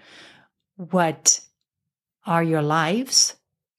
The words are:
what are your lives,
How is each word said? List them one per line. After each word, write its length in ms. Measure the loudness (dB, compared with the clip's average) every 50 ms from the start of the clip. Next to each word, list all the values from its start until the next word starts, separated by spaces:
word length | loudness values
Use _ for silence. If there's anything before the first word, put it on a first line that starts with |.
| -16 -20 -20 -20 -20 -20 -20 -20 _ _ _ _ _ _ _ -18
what 640 | -8 -4 -2 0 0 0 -2 -2 0 0 0 0 -4 _ _ _ _ _ _ _ _ _ _ _ _ _ _ _ _
are 200 | -2 0 0 0
your 180 | 0 0 0
lives, 760 | 0 0 0 0 0 0 -2 -4 -4 0 2 2 2 2 0 -6 _ _ _ _ _ _ _